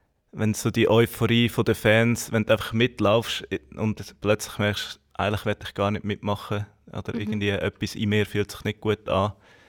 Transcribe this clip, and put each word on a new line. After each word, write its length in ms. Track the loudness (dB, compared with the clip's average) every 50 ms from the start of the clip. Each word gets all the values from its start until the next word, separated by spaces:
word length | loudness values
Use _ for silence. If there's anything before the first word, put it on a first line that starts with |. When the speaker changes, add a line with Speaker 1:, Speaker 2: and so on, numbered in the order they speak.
| _ _ _ _ _ _
Speaker 1:
wenn 220 | -6 -2 -2 0 0
so 180 | 0 -2 0
die 180 | 2 4 4 6
Euphorie 600 | 6 6 4 4 2 -2 0 2 4 4 4 2
von 160 | 2 0 2
den 100 | 0 0
Fans, 560 | 2 4 4 4 4 4 2 0 -2 -4 -2
wenn 140 | -2 0 2
du 80 | 2 2
einfach 200 | 2 0 -2 0
mitlaufst 720 | 0 0 0 0 2 2 4 4 4 2 0 -6 -8 -6 -6
i-, 80 | -8 -8 _ -8 -8
und 440 | -4 -2 -2 -2 -4 -8 -18 -14 -4
plötzlich 360 | 0 0 0 0 0 -8 -4
merkst, 420 | -2 -2 -2 -2 -2 -6 -10 -12 -16 _ _ _
eigentlich 320 | -4 -2 -2 -2 -2 -2
will 120 | -4 -4 -4 -6
ich 100 | -10 -4
gar 180 | -2 0 0
nicht 140 | 0 -2 -4
mitmachen 600 | -4 -6 -4 -4 -4 -4 -4 -4 -6 -6 -6 -6 -8 _ _ _ -14
oder 220 | -12 -10 -8 -6 -6
Speaker 2:
Mhm. 60 | -6
Speaker 1:
irgendwie 300 | -4 -4 -4 -2 0 0
etwas 460 | 0 0 -2 -4 -4 -4 -6 -6 -4
in 140 | -2 -2 2
mir 160 | 2 2 2
fühlt 260 | 0 0 -2 -2 -4
sich 120 | -6 -8 -6
nicht 180 | -6 -6 -4
gut 260 | -2 -2 -2 -2 -2 -2
an. 240 | 0 2 2 0 -2 _ _ _ -20 _ _